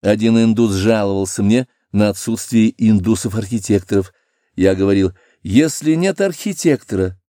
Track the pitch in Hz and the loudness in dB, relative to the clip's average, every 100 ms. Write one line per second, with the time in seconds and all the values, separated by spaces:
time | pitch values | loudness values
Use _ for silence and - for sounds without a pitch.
0 | 101 107 113 113 113 110 117 98 104 110 | 0 0 2 2 2 2 0 0 0 0
1 | 101 98 95 - 101 117 127 _ _ 101 | 0 -2 -4 -2 0 0 -2 _ _ 0
2 | 104 95 - 113 - 117 110 - 110 104 | 0 -2 -6 -6 -2 2 2 2 2 2
3 | 92 110 113 104 98 113 95 101 - 101 | 2 -2 -2 -6 -6 -8 -2 -2 0 -2
4 | 95 _ _ _ _ - 92 95 98 98 | -2 _ _ _ _ 0 0 2 2 2
5 | 95 - _ _ 113 101 156 - 151 160 | 0 -4 _ _ 0 2 2 -2 -2 0
6 | 185 185 196 170 208 185 170 135 - 98 | 0 0 -4 -2 -8 -2 0 0 -2 -4
7 | 92 92 _ | -4 -6 _